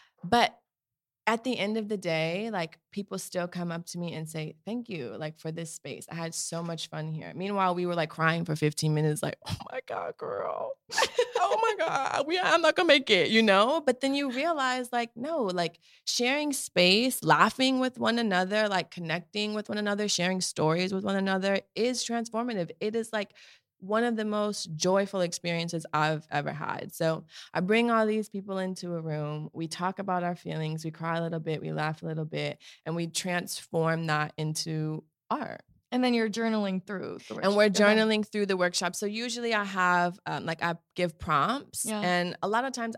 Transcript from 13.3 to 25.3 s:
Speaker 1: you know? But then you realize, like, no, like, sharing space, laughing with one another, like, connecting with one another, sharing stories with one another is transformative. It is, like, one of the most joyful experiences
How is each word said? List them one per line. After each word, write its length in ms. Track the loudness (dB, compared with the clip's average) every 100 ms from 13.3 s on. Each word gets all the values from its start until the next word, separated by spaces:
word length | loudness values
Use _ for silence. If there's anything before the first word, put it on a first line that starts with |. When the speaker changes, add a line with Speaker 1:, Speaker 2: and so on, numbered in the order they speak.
Speaker 1:
you 100 | 6
know? 380 | 6 6 6 4 2
But 160 | 0
then 140 | 0 0
you 160 | -2
realize, 600 | 0 0 0 0 -2 -2
like, 240 | -4 -4 -6
no, 260 | -4 -2
like, 360 | 0 0 -2 -4 _ _ -4
sharing 480 | 0 2 2 0
space, 720 | -2 0 4 6 6 4 2
laughing 560 | 4 6 6 4 2 4
with 180 | 0 0
one 200 | 2 2
another, 480 | 4 2 2 2 2
like, 220 | 0 -2
connecting 640 | -6 -4 -4 -4 -4 -2 -2
with 140 | -4
one 80 | -2
another, 300 | 0 0 0
sharing 340 | 0 0 0
stories 520 | -2 0 2 2 0
with 100 | -2 -2
one 100 | 0
another 460 | 0 0 2 0 -2 -2
is 280 | 0 0 -2
transformative. 680 | -4 -4 -4 -4 -4 -4 -4
It 160 | -4 -4
is, 160 | -4
like, 200 | -4 -6 -10 -20 -20 _ _
one 240 | -2 2
of 120 | 2 0
the 100 | 0
most 500 | 0 0 -2 -6 -2
joyful 460 | 2 4 2 0
experiences 640 | -2